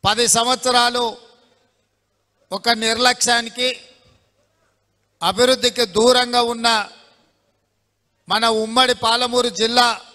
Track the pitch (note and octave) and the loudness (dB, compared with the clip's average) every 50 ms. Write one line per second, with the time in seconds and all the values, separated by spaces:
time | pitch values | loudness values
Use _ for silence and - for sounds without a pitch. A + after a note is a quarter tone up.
0 | - F#3+ G#3+ A3 A#3+ A3+ - A#3 A#3 B3 B3+ B3+ B3 B3+ B3 B3 A#3+ A#3+ A#3+ B3 | 0 0 0 0 0 0 2 0 2 0 -2 0 0 0 2 2 2 2 0 -2
1 | A#3+ A3+ G#3 - - _ _ _ _ _ _ _ _ _ _ _ _ _ _ _ | -4 -4 -6 -10 -20 _ _ _ _ _ _ _ _ _ _ _ _ _ _ _
2 | _ _ _ _ _ _ _ _ _ _ F3+ G3 - A#3 A#3 A3 A3+ A3+ A3+ A3+ | _ _ _ _ _ _ _ _ _ _ -12 -6 -2 -2 -2 0 0 -2 -2 2
3 | B3 B3 B3 - - A#3+ A#3+ A#3 A#3 A3+ - B3 B3 B3+ A#3+ - - - _ _ | 2 0 2 0 0 0 0 0 -2 -6 -8 -4 -4 -4 -4 -8 -16 -20 _ _
4 | _ _ _ _ _ _ _ _ _ _ _ _ _ _ _ _ _ _ _ _ | _ _ _ _ _ _ _ _ _ _ _ _ _ _ _ _ _ _ _ _
5 | _ _ _ _ E3 F3+ F#3+ G3+ B3 B3 C4 B3+ - B3 A#3 A#3+ A#3 G3 E3+ G#3+ | _ _ _ _ -4 -4 0 2 2 2 2 0 0 -4 -2 -2 -6 -2 0 2
6 | A3+ B3 B3 B3 B3 A#3+ A#3+ A#3+ A#3+ A#3 A#3+ A#3 A#3 A#3 A3+ G#3+ G3+ - - - | 4 4 4 4 2 0 0 0 0 0 -4 -2 0 0 0 0 -4 -6 -14 -20
7 | - _ _ _ _ _ _ _ _ _ _ _ _ _ _ _ _ _ _ _ | -20 _ _ _ _ _ _ _ _ _ _ _ _ _ _ _ _ _ _ _
8 | _ _ _ _ _ - F#3 A3 A3+ A#3 A3 A3 A3 A3 A3+ B3 C4 B3 B3 - | _ _ _ _ _ -4 -2 0 0 0 0 0 -2 -2 0 2 2 2 0 0
9 | - A3+ A3+ A#3+ B3 A#3+ A#3+ B3 A#3+ A#3+ - - A3 A3+ A#3+ B3 A#3+ A#3+ A3 F#3 | 0 -2 0 0 -2 0 0 0 0 0 -2 -2 -2 2 4 4 4 2 0 -4
10 | - - | -10 -20